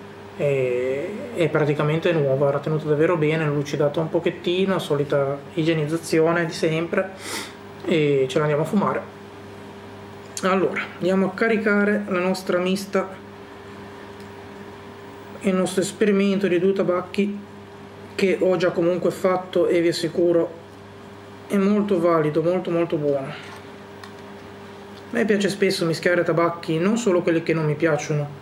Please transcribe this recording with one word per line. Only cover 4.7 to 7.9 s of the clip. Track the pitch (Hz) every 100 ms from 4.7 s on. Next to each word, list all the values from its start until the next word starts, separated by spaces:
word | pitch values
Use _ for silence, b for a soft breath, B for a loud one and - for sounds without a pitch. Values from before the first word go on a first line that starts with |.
| 180
solita | - 143 143 143 139 143 - -
igienizzazione | 160 160 147 165 - 165 160 170 165
di |
sempre, | - 165 160 170 190 190 B B B B B - -
e | 359